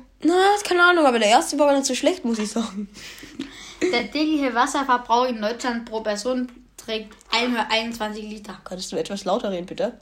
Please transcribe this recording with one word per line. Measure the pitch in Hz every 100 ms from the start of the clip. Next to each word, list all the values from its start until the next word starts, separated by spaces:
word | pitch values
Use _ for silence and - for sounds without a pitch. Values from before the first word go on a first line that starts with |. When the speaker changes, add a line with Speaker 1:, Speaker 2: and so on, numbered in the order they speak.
| - _
Speaker 1:
Na, | 302 359 392 415
keine | - 359
Ahnung, | 349 349 285
aber | 233
der | 208
erste | 247 320 294
war | 285
gar | 277
nicht | 269
so |
schlecht, | 247 285 359
muss | 233 220
ich | 208
sagen. | 233 214 196 208 - - - - - - - - -
Speaker 2:
Der | 359 - -
tägliche | 294 311 302 269
Wasserverbrauch | 233 269 294 269 240 240 240 254
in | 220
Deutschland | 214 233 254 233
pro | 233 220
Person | 214 202 247 254 247 - - -
trägt | - 220 208 - -
einhunderteinundzwanzig | 226 247 233 - 220 233 226 214 214
Liter. | 214 214 202 -
Speaker 1:
Könntest | - 185 -
du | 170
etwas | 160 202
lauter | 180 220 214
reden, | 180 180
bitte? | - 208 -